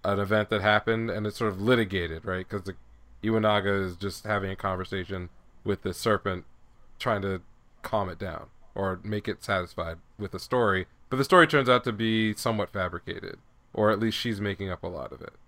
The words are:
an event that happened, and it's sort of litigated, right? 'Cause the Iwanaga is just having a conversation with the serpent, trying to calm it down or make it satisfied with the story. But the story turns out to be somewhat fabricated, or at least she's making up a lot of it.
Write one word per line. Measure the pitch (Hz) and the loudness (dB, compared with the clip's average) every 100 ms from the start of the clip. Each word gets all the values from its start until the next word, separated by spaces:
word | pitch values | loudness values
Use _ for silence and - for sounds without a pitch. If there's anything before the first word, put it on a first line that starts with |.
| 98 | 0
an | 101 | 0
event | 98 107 104 | 2 2 2
that | 107 | 2
happened, | 101 104 113 113 113 | 4 4 2 -2 -2
and | 95 107 | -4 -4
it's | - | -2
sort | 110 | -4
of | 92 | 0
litigated, | 104 123 104 95 85 80 98 | 4 4 4 -2 -4 -6 -6
right? | 92 - | -6 -4
'Cause | 104 | -8
the | 92 92 - - - - | -8 -12 -16 -20 -20 -6
Iwanaga | 107 113 107 104 98 98 | 0 4 4 4 2 0
is | 95 87 | 0 -4
just | 98 - 107 | -8 -8 -2
having | 104 95 | -2 -2
a | 98 | -4
conversation | 101 92 92 95 90 95 87 - - - | -4 -4 -4 -6 -6 -8 -8 -14 -20 -12
with | - 98 | -4 -2
the | 95 | -2
serpent, | 90 113 104 98 92 - - - - - - | -2 0 2 0 -4 -8 -20 -20 -20 -20 -8
trying | - 104 | -2 0
to | 98 95 - - - - | -2 -4 -8 -20 -20 -14
calm | - 107 95 | -4 -2 -2
it | 85 | -6
down | 95 78 - - - - | -8 -10 -14 -20 -14 -4
or | 95 92 | -4 -4
make | 104 104 107 | -6 -6 -6
it | 98 | -8
satisfied | - 98 87 - 82 80 - - | -2 -2 -2 -6 -8 -8 -16 -12
with | 101 | -10
the | 92 | -8
story. | - 127 113 95 90 - - | -2 2 4 2 -2 -12 -6
But | 131 | -2
the | |
story | 139 180 160 | 6 8 8
turns | 147 127 | 6 6
out | 123 123 | 4 2
to | |
be | 107 113 110 110 104 | -2 0 2 0 0
somewhat | 123 110 101 | -2 0 -2
fabricated, | 101 90 87 - 92 90 87 _ _ _ | -4 -4 -6 -10 -10 -10 -14 _ _ _
or | - 107 | 2 4
at | 104 | 4
least | 113 107 | 2 0
she's | 120 104 | -4 -2
making | 104 98 98 | -4 -4 -6
up | 90 | -6
a | 90 | -8
lot | 85 64 | -8 -10
of | 65 | -12
it. | - - | -16 -18